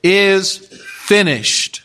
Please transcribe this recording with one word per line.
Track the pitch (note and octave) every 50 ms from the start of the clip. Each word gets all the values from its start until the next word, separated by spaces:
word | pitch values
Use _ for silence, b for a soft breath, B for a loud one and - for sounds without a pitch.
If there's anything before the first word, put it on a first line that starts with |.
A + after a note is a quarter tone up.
| -
is | F3 F#3+ G3+ G3+ G3 F#3+ F#3+ F#3+ - -
finished. | - - _ - - - - - - - - G3+ G#3 G3 E3 C#3 A2 G#2 - - - - - - -